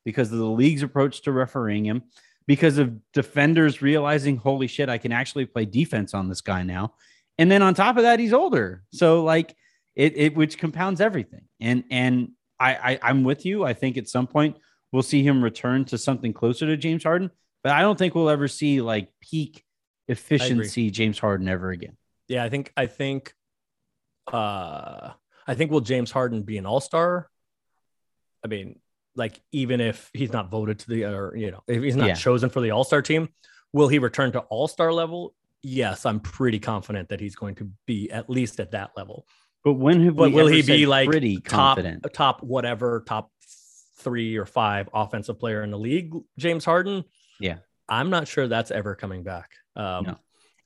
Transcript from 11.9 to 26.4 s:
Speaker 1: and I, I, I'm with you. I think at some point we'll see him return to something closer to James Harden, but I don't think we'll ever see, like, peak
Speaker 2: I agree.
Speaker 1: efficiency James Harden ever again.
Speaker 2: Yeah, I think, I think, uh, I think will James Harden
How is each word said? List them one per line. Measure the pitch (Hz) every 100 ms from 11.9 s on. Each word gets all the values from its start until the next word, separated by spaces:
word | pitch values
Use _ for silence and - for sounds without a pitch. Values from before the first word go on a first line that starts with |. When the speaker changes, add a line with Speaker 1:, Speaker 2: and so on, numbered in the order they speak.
Speaker 1:
and | 127 127 127 120 - _ _
I, | 127
I, | 131 127 131
I'm | 120 135
with | 131 143 175
you. | 208
I | 160
think | 117 131 127
at | 107
some | 127 127
point | 151 151 - _ _ _
we'll | 131
see | 127 147
him | 139 135
return | 120 110 123 131 131
to | 117
something | - 127 120
closer | 104 117 120 156
to | 156
James | 156 165
Harden, | 160 175 185 - _ _
but | 135
I | 143
don't | 196 202
think | 185
we'll | 160 160
ever | 151 143
see, | - 151 139
like, | 113 110 95 _
peak | _ 160 147 - _ _ _ _ -
Speaker 2:
I |
agree. |
Speaker 1:
efficiency | 120 - 147 127 123 107 110 113
James | 101 110 101
Harden | 107 98 92
ever | 92 92
again. | 90 - - _ _ _
Speaker 2:
Yeah, | 127
I | 117
think, | 139 139 -
I | 123
think, | - 139 135 135 _ _ _ _ _ _ _ _ _ -
uh, | 120 107 98 87 73 71 - - - _ _ -
I |
think | 123 156
will | 151
James | 110 127 123
Harden | 135 127 113